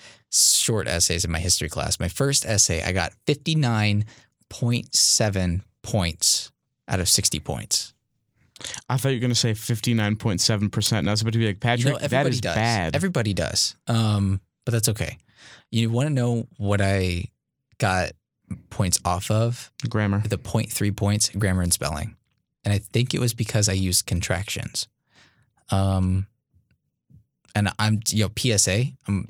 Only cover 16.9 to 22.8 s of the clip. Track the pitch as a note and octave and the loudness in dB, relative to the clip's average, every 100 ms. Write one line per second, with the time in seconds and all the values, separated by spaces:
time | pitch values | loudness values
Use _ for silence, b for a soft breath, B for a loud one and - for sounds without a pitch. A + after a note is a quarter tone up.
16.9 | G2 F#2 F2 - _ _ _ _ - G#2 | 2 2 -2 -6 _ _ _ _ -4 0
17.9 | F#2 E2+ - _ _ - - - - F#2+ | 0 -2 -6 _ _ -16 -16 -8 -4 -2
18.9 | - F2+ F2+ - G#2+ A#2 A#2+ - - A#2 | 0 -2 -2 0 0 0 -2 -10 -10 -4
19.9 | A2 G#2 G2 G#2+ G#2 - A2+ A2 - G#2 | 0 0 0 0 -4 -2 -4 -2 -2 -2
20.9 | G#2 G2+ G#2 - G2 G2+ F#2 F2 - C#2+ | 0 0 0 0 0 0 2 0 0 -2
21.9 | D2+ - - _ _ _ _ - G2+ | -4 -8 -12 _ _ _ _ -2 -2